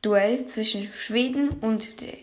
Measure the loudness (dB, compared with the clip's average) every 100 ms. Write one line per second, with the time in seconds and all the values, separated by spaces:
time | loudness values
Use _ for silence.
0 | 6 4 6 2 -2 -2 -2 -2 -6 -10
1 | -2 0 2 2 0 0 0 0 -2 -12
2 | -14 -14